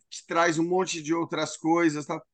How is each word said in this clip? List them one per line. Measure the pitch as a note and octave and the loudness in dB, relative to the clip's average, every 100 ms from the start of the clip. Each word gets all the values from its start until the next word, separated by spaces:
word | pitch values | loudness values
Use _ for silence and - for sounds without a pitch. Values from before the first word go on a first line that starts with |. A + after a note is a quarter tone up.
| _ | _
te | - - | -20 -4
traz | E3+ E3+ D#3 | 2 2 2
um | |
monte | E3 F3+ F3+ E3+ | 0 0 0 -4
de | D3 E3 | -2 -2
outras | D#3+ D3+ D3+ - | -2 -4 -4 -4
coisas, | D#3+ E3+ E3+ D3 C#3 | 0 4 4 0 -6
tá? | D#3+ - | -8 -8